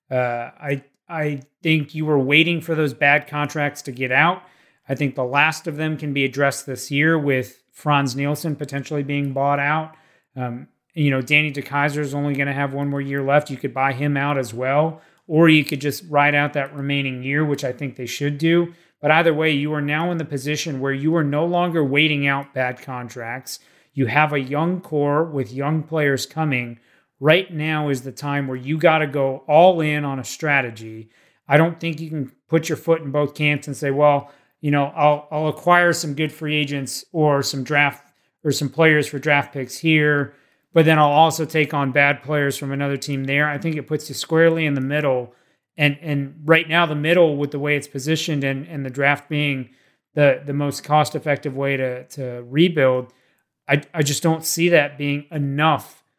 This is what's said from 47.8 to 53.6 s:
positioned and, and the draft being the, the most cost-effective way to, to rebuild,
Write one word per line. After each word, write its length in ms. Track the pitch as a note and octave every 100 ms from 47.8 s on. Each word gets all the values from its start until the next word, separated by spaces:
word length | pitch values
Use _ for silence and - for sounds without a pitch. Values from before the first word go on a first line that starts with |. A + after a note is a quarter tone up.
| -
positioned 560 | C#3 C3+ D#3+ E3 D3 C#3
and, 200 | C3+ E3
and 200 | D#3 C3+
the 40 |
draft 380 | C3 C#3 C#3+ -
being 440 | D3 D3 C3+ A#2+ _ _ _ _
the, 280 | - C#3+ C3 C#3+
the 80 |
most 320 | C#3+ C#3+ C#3+ -
cost-effective 680 | D3+ D3 D3 D#3 C#3 D3
way 220 | C3 C#3 C3+
to, 300 | C3 B2 B2+
to 400 | - B2+ B2 A#2+
rebuild, 640 | C#3 F3+ D#3+ C3 B2+ A#2+ _ _ _ _ _